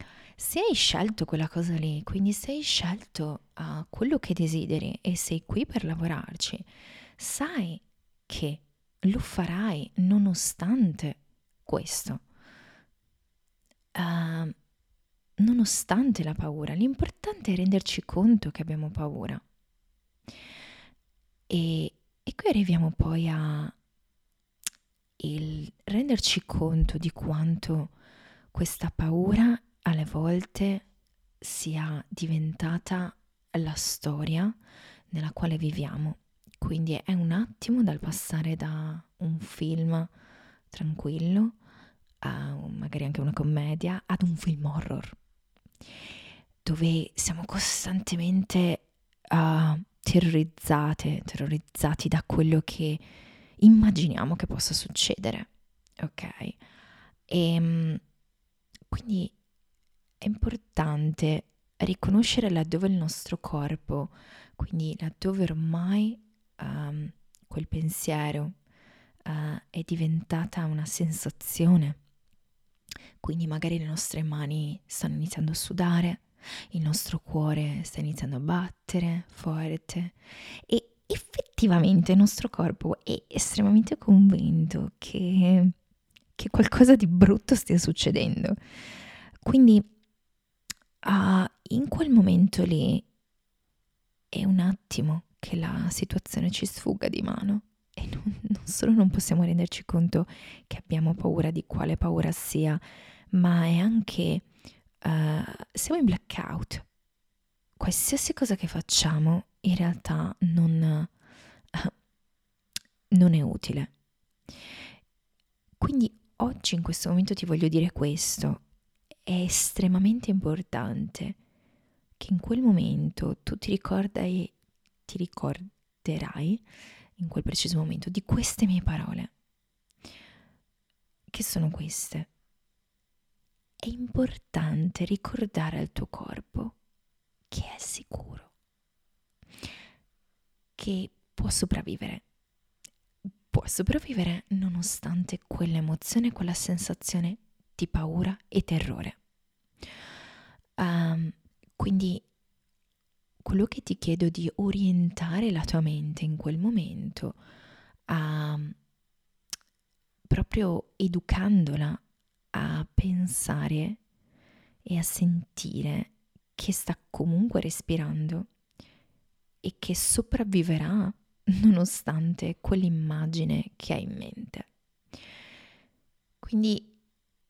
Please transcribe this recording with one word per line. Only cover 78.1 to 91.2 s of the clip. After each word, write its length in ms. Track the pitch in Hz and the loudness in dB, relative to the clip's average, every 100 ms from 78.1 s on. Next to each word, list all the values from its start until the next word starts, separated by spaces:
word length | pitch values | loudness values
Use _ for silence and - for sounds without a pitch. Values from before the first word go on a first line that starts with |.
| 156 151 131 | -4 -6 -4
a 40 | |
battere 840 | 147 175 180 - - 180 170 170 - | -2 -2 -4 -10 -6 -2 -2 -4 -8
forte 840 | - 170 156 160 160 - 175 175 _ - - - - - | -10 -6 -4 -4 -6 -8 -8 -8 _ -20 -20 -18 -14 -2
e 280 | 233 - _ - | -2 -2 _ -8
effettivamente 1080 | 427 - 554 - - 214 170 160 190 175 | -8 -6 -8 -6 2 4 6 6 6 8
il 60 | 185 | 8
nostro 300 | 208 - - | 8 6 -6
corpo 500 | - 170 180 - - | -2 -2 -2 -4 -6
è 220 | - - _ | -4 -6 _
estremamente 720 | 190 - - 202 214 226 - | -4 -2 2 6 6 6 0
convinto 920 | - 196 196 175 156 160 160 - - - | 8 10 12 8 4 2 2 -2 -6 -8
che, 720 | - 202 180 185 180 185 180 - _ _ _ _ _ | -8 -4 2 4 8 8 6 2 _ _ _ _ _
che 160 | - - | -10 -2
qualcosa 460 | - - - 254 262 | 4 4 8 10 10
di 100 | 185 | 8
brutto 480 | 175 196 208 - | 8 8 8 2
stia 240 | 247 - 170 | 0 4 2
succedendo. 760 | - - - - - - - 202 - - - - - - - - | 2 0 2 2 0 0 -2 -4 -6 -20 -18 -18 -20 -20 -20 -10
Quindi, 420 | - 262 240 214 - _ _ _ _ _ _ _ - - _ _ | 2 10 10 10 6 _ _ _ _ _ _ _ -18 -18 _ _
ah, 500 | 190 196 | 0 4